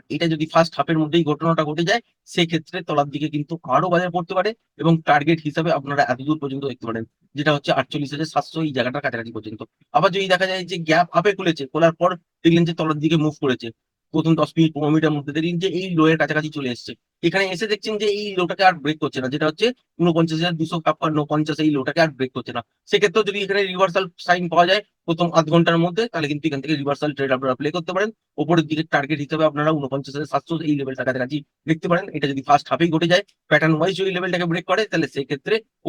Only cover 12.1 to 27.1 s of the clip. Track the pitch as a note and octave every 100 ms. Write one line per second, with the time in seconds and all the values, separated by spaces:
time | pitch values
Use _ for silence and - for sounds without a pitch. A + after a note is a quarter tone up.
12.1 | F3+ _ _ E3 E3 E3+ E3 D#3+ D3+ D#3
13.1 | D#3+ D3+ D3 C#3+ A#2+ A#2 - _ _ _
14.1 | D#3+ D#3 D#3 D3+ - D#3+ C#3+ D3 D#3 D#3
15.1 | D3 C#3 D3 E3 F3 F#3+ F3 F#3 E3+ D#3
16.1 | D#3+ D3 D#3 D3+ D3+ C3+ A#2+ - - _
17.1 | _ E3+ F#3+ F#3+ F3 A3 G#3 G#3+ G#3+ G#3
18.1 | G3+ G#3 F#3+ F3 F#3+ F#3+ F3 C#3 D#3 C#3+
19.1 | - B2+ D3 D#3 D#3 A3+ B3+ _ - E3+
20.1 | E3 E3 D#3+ F3 D#3+ D#3+ E3+ D#3 D#3 E3
21.1 | D3+ D3 D3+ D#3 D#3 D#3 C#3+ C3+ D#3 E3
22.1 | B2+ C3 B2+ A#2+ A#2+ - _ - G3+ G3+
23.1 | A3 G3+ G3+ F#3+ G3 G3 F3+ F#3+ F3+ F#3+
24.1 | _ - F3+ F3 E3 E3+ G3+ - _ -
25.1 | E3 F3 E3 D#3 E3+ E3+ E3+ E3+ F3 A#3+
26.1 | E3 D3 D3 D#3+ C#3 C#3 D3+ C#3+ C#3+ D3+